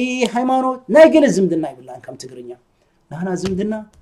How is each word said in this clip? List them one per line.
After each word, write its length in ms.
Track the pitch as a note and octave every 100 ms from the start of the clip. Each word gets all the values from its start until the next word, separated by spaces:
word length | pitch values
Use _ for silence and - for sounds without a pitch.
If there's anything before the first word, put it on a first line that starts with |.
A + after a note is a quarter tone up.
| B3+ B3+ B3
ሃይማኖት፣ 540 | A#3+ B3+ C4 C4 B3+ -
ናይ 200 | C4 D#4
ገለ 180 | D#4 C#4
ዝምድና 380 | F3+ F#3 E3 D#3
የብልናን 340 | B2+ B2+ A2+
ከም 140 | - C3+
ትግርኛ። 340 | B2+ B2+ B2 B2 _ _ _ _ -
ንሕና 180 | D3 F#3+ F3+
ዝምድና 380 | F#3+ F#3 G#3+ A3 G#3+ _